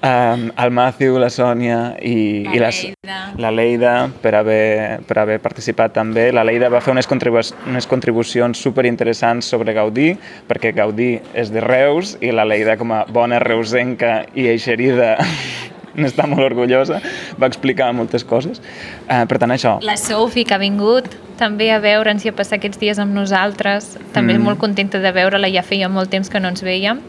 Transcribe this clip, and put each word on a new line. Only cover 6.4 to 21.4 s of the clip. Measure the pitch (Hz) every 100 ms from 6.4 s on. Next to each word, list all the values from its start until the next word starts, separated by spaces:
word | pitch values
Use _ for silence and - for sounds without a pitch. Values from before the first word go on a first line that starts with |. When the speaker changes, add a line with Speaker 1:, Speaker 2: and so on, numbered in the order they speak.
Speaker 1:
Leida | 113 117 123
va | 120
fer | 120
unes | 127 127
contribu-, | 131 120 117 113 - -
unes | 127 120
contribucions | 131 123 117 117 123 120 117
superinteressants | 139 127 123 117 117 113 117 120 117
sobre | 120 113
Gaudí, | 110 107 110 151 190 - - -
perquè | - 113
Gaudí | 90 107 104 123 117 - -
és | 113
de | 110
Reus | 113 123 139 151 196 202
i | 117
la | 117
Leida, | 107 107 107 110
com | 117
a | 110 107
bona | 113 120 120
reusenca | 113 113 113 123 123 120 117 113 -
i | - 123
eixerida, | 117 127 113 127 123 117 110 175 156 - -
<laughs> | - - - -
n'està | 147 123 147
molt | 135
orgullosa, | 135 120 123 131 135 170 - - - -
va | 131
explicar | - 135 131 127
moltes | 123 113 123
coses. | - 117 147 240 - - - - -
Eh, | 123 120
per | 123
tant, | 120
això. | 127 123 104
Speaker 2:
La | 107 104
Sophie, | - 214 233 240 226
que | 196
ha |
vingut | 196 202 208 247 254 - -
també | -